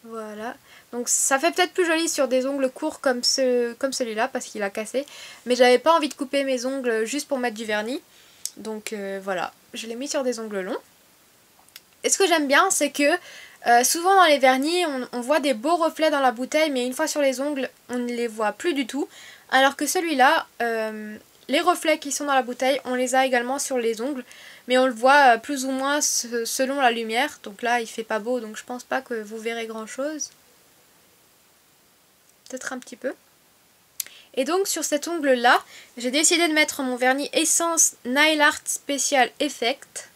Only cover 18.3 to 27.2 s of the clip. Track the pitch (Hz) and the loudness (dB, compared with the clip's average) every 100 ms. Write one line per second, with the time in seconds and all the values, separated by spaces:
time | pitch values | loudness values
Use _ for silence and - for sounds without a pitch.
18.3 | 214 208 208 349 277 233 269 349 - - | -2 -4 -2 -4 -2 -4 -6 -8 -10 -20
19.3 | - - 262 269 269 285 370 339 277 262 | -20 -2 2 2 0 -4 -2 -2 4 4
20.3 | 320 - - 233 226 220 214 214 214 _ | 4 -2 -6 -4 -2 -4 -8 -12 -14 _
21.3 | _ - 285 339 339 320 311 285 - 294 | _ -2 0 2 2 0 0 -2 -6 2
22.3 | 269 240 240 262 285 - 254 254 262 269 | 2 0 -2 0 0 -2 -2 0 2 2
23.3 | 247 247 277 - 254 226 214 254 262 - | 0 0 -4 -2 -2 -2 -2 -4 -6 -10
24.3 | - - - - 254 262 220 254 285 269 | -20 -20 -18 0 4 4 4 6 8 8
25.3 | 226 - 285 262 262 269 294 285 - 240 | 6 0 -6 -4 -2 0 0 0 -4 -4
26.3 | 233 226 - 262 277 254 233 220 226 | -6 -4 -2 -2 2 2 2 -4 -2